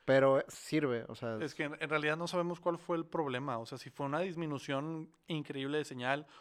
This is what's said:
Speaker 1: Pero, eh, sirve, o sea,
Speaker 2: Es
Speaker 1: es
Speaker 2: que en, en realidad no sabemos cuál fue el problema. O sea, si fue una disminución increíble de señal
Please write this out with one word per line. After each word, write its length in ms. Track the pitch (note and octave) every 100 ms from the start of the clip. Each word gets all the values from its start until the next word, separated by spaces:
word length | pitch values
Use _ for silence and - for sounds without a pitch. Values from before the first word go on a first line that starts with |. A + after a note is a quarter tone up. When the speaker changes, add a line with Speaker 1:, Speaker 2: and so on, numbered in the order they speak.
Speaker 1:
Pero, 360 | - C3+ C3+ C3+
eh, 40 | -
sirve, 580 | - - D3+ C#3+ A#2 A2+
o 60 |
sea, 220 | A2+ A#2 A2
Speaker 2:
Es 60 |
Speaker 1:
es 120 | D3+
Speaker 2:
que 100 | -
en, 120 | D3 D#3
en 80 | D3+
realidad 300 | D3+ D3+ D#3+
no 100 | E3+
sabemos 320 | F3+ E3+ E3
cuál 160 | F3 E3+
fue 220 | - E3+
el 80 | E3
problema. 500 | E3 C#3+ B2+ C#3+ A#2
O 80 |
sea, 140 | A2+ C3
si 100 | C3
fue 160 | -
una 160 | C#3 D3+
disminución 880 | F#3+ E3 D#3+ C#3 - C3+ D#3 D#3+ D#3+ _ -
increíble 520 | D#3 C#3+ C#3+ C3+ D#3
de 60 | -
señal 400 | B2+ B2 C#3+ D3 -